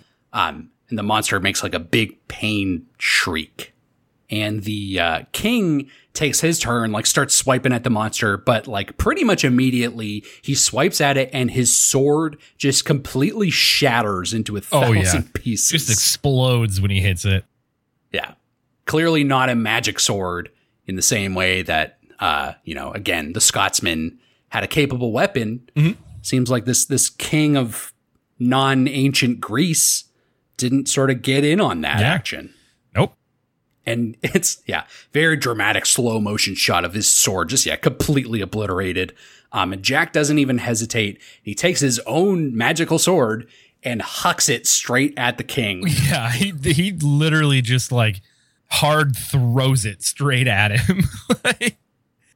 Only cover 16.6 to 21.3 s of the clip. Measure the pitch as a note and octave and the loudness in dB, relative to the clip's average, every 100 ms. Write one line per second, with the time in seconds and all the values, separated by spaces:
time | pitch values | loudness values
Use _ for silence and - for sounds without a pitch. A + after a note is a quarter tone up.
16.6 | A2 F#2+ G2 F#2+ F#2+ F2 G2+ F#2 - _ | 2 0 0 2 2 0 0 0 -2 _
17.6 | _ _ _ _ _ - - - _ _ | _ _ _ _ _ -8 -8 -12 _ _
18.6 | _ _ - D#3 E3 D#3+ C#3+ C3 B2+ A#2 | _ _ -4 0 2 2 2 2 2 0
19.6 | A2+ A2+ A2+ - - G2+ F2+ F2 E2+ _ | 0 0 -2 -2 -2 -2 -4 -6 -8 _
20.6 | _ _ - F#2 - A2 G2 | _ _ -10 -2 0 0 0